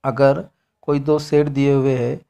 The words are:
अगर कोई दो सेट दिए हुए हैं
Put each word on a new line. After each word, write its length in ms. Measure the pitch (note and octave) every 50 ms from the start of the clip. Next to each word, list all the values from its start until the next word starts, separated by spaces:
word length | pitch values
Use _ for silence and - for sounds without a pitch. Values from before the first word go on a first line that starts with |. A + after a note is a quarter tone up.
| -
अगर 340 | C#3 B2 A#2+ C#3 C3+ C#3+ E3 F#3+ - _ _ _ _ _ _
कोई 160 | _ - D3 C#3+
दो 180 | C#3 D3+ D3+ D3+
सेट 280 | D3 - - D3 D3 D3
दिए 240 | C#3 C#3 C#3 C#3
हुए 220 | C#3 C#3 C3 C3+ C3
हैं 260 | B2+ A#2+ A#2+ C#3+ E3+ _ _